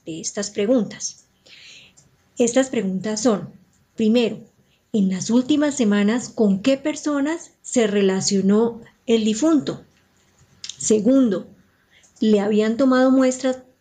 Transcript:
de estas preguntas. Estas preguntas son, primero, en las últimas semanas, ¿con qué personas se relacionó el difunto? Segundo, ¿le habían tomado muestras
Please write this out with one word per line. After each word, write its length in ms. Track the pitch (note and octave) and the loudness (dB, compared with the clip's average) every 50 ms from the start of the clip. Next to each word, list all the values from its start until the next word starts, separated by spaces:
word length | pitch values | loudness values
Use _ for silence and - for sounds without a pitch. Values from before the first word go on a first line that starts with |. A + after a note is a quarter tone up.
| _ | _
de 140 | E3+ D#3+ D#3+ | -14 -14 -12
estas 300 | - - - G#3 G3+ G3+ | -12 -10 -8 -8 -8 -6
preguntas. 720 | - G#3+ G3+ G#3 C4 B3 G3 - - - - - - - _ _ _ _ _ - - - - - - - - _ _ _ _ _ _ _ _ _ _ - | -4 -4 0 0 2 0 0 -2 -6 -12 -12 -14 -14 -16 _ _ _ _ _ -20 -20 -20 -20 -20 -20 -20 -20 _ _ _ _ _ _ _ _ _ _ -2
Estas 320 | A#3+ A3+ - C4 C4+ - | -2 0 2 0 -2 0
preguntas 500 | - A3+ G3 F#3+ F#3 F#3 - G#3+ G#3+ G#3+ | -4 -4 -4 -4 -4 -4 -6 -6 -6 -2
son, 300 | A#3 B3+ G#3 F#3 - - - - _ _ _ _ _ _ _ | 0 0 0 0 -4 -10 -16 -20 _ _ _ _ _ _ _
primero, 420 | - A3+ G#3+ A3+ B3 A#3 G3+ G#3+ - - - _ _ _ _ _ _ _ _ | -2 0 2 2 2 0 -2 -4 -8 -14 -20 _ _ _ _ _ _ _ _
en 180 | - A3 G3 F#3+ | -2 -2 0 0
las 180 | F#3 F3+ D3 - | -2 -4 -2 0
últimas 460 | A3+ B3+ B3+ - D4+ C#4+ D4+ D4 C#4 | 0 0 2 2 0 0 0 0 0
semanas, 560 | - A#3 G#3 G3+ G#3 G3+ G#3 A3+ B3 - - | 0 0 0 2 2 2 0 0 -2 -4 -6
¿con 300 | - - A3+ G3+ F#3+ F#3+ | -2 0 2 2 2 2
qué 180 | - C4+ C4+ C4+ | 2 0 0 0
personas 720 | C#4 D#4 D4+ D4 - D4+ D4 C#4 C#4 D4+ E4 E4 - - _ _ | -2 -6 -6 -4 -4 -4 -2 -2 -2 -2 -4 -6 -10 -16 _ _
se 240 | - - - B3+ A3 | -14 -4 0 0 0
relacionó 960 | G3+ G3 G#3 G3 F#3+ F#3+ F#3+ F#3+ - G3+ G3 F#3 F#3+ G3+ G#3+ A#3 A#3 A#3 - - - _ _ _ | 2 2 2 2 2 0 0 -2 0 0 2 2 2 2 2 2 0 -4 -8 -16 -20 _ _ _
el 180 | - A#3 A3+ G#3+ | 0 0 2 2
difunto? 580 | A3 G#3+ A3 D4+ D#4+ E4 C4+ - - D#3+ - - _ _ _ _ _ _ _ _ _ _ _ _ _ _ _ - - - - | 0 0 0 2 2 2 2 0 -2 -8 -10 -14 _ _ _ _ _ _ _ _ _ _ _ _ _ _ _ -18 -18 -14 -6
Segundo, 680 | - - G#3+ G#3+ G3 B3 C4+ C4+ C4 A3 F#3 E3 - - - _ _ _ _ _ _ _ _ _ _ _ _ _ | -2 0 0 2 4 4 4 4 4 2 0 -4 -6 -12 -20 _ _ _ _ _ _ _ _ _ _ _ _ _
¿le 200 | A#3 G#3+ G#3+ G3+ | 0 2 2 2
habían 360 | G3 G#3+ G#3+ G#3 G#3+ A3 A#3 | 2 0 0 0 0 0 0
tomado 340 | A3+ C#4 C4 B3+ B3+ B3+ C4 | 0 2 2 4 4 4 4
muestras 480 | C4 C4+ C4 B3+ B3+ B3+ - C4 B3+ B3+ - - _ _ | 4 4 4 2 0 -2 -4 -4 -4 -6 -10 -20 _ _